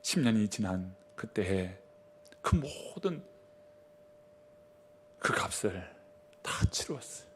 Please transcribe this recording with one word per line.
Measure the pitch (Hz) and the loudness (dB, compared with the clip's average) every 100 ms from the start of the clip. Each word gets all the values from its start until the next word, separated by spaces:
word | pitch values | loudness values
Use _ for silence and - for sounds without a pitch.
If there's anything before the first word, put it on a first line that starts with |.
십 | - - | 0 4
년이 | 123 110 104 | 6 6 2
지난 | - 104 92 92 95 - | 0 -2 -2 -4 -10 -20
그때에 | - - - 92 95 92 92 - - - - - - | -12 -6 -2 2 2 0 -6 -18 -20 -20 -20 -20 -6
그 | - 170 | 2 4
모든 | 143 - - - 190 156 - - - - - - - - - - - - - - - - - - - - | 2 -8 -12 -4 -2 -2 -10 -20 -20 -20 -20 -20 -20 -20 -20 -20 -20 -20 -20 -20 -20 -20 -20 -20 -20 -2
그 | - | 0
값을 | - - - 113 92 90 - - - - - | 0 0 -2 -2 -4 -10 -18 -20 -20 -20 -12
다 | - - - | -6 2 2
치루었어요. | - - 143 - - - | 2 -4 -6 -8 -14 -16